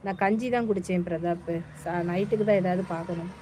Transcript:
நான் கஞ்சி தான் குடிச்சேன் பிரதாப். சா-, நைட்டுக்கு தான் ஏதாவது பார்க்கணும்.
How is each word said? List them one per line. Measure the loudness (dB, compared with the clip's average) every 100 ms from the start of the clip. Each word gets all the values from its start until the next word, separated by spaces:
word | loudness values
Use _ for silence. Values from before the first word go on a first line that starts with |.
நான் | -4 0
கஞ்சி | 2 2 2
தான் | 0 2
குடிச்சேன் | 0 2 0 0
பிரதாப். | -2 0 -2 -2 -4 -6 -10 -4
சா-, | -2
நைட்டுக்கு | 0 0 0 2
தான் | 4 4
ஏதாவது | 4 0 -2
பார்க்கணும். | -4 -4 -6 -6 -10